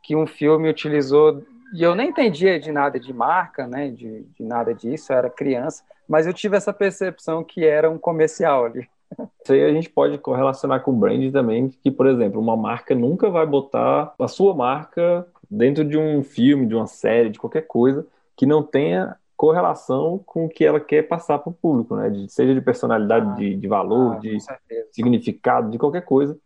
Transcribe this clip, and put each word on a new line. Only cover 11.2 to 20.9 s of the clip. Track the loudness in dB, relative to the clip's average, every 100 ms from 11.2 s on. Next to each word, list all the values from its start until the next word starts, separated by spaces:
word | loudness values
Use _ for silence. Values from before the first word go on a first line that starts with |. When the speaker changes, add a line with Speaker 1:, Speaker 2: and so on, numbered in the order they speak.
| 0
Speaker 2:
também, | 0 0 0 -2 -2
que, | -4
por | 2 2
exemplo, | 4 0 0
uma | -2 -2
marca | -2 -8 -2 0
nunca | 2 0 0
vai | 2 2
botar | 0 0 -2 2 0 -2 -6
a | -8
sua | 2 2 2
marca | -2 -2 -6 -2 0 0 -4 _ _
dentro | 0 2 2
de | 0 0
um | 0 -2
filme, | -4 2 2 4 2
de | -2
uma | -4
série, | -4 0 2 2
de | -2
qualquer | -6 -6 -4
coisa | 2 2 2 -6 _ _ -2
que | 2
não | 2
tenha | 0 -2 0 -2 -4 -10 _ 0
correlação | 2 2 0 -4 -4 -2 -2 -4 -8
com | -6 -6
o |
que | 0 2
ela | 2
quer | 0